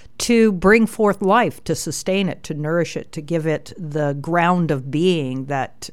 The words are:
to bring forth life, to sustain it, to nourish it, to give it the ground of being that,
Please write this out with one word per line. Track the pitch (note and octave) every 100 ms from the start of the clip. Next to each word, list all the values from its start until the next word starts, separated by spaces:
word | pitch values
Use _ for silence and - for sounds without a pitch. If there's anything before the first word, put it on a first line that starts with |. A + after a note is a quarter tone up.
| - -
to | - A#3 A3
bring | F3+ F#3 A3+ A3
forth | - G#3 G3
life, | F#3+ A3 F#3+ -
to | -
sustain | D#3 E3+ - - F#3+ F#3
it, | -
to | -
nourish | D3+ D3+ E3+ D#3+ -
it, | -
to | -
give | D3 E3 D#3
it | D3+ - -
the | D#3 D3+ D3
ground | C#3+ C#3+ E3+ E3+ F3+ D#3+
of | C#3 C3+
being | D3 F3+ E3+ C3 C3 C3+
that, | C#3 B2 - -